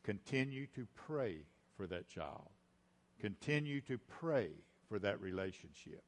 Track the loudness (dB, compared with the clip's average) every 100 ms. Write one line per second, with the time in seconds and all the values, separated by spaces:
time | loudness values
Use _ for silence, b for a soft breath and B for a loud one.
0 | 0 -2 2 2 2 0 -6 -6 -8 -10
1 | -4 0 0 -2 -8 -20 _ -6 -2 -2
2 | -4 -6 -4 -6 -14 -20 _ _ _ _
3 | _ -4 -4 -2 2 2 4 -2 0 -4
4 | -4 -4 4 4 4 -4 -16 _ -2 4
5 | 4 4 0 0 0 -4 -14 -14 -12 -12